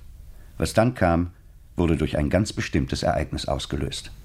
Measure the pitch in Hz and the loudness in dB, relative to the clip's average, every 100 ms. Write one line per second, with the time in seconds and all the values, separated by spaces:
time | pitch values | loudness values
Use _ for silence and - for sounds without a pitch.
0 | - - - - - - 80 - 120 123 | -20 -18 -18 -18 -14 -4 0 4 2 4
1 | 90 85 85 - - - - - 82 76 | 4 4 0 -6 -20 -20 -10 0 2 4
2 | 73 76 73 90 107 - - 82 65 - | 2 0 2 2 2 -2 -2 0 0 0
3 | - - 78 76 - 71 - 73 69 - | 0 0 -2 -4 -2 -4 -2 -4 -4 -6
4 | - - | -12 -16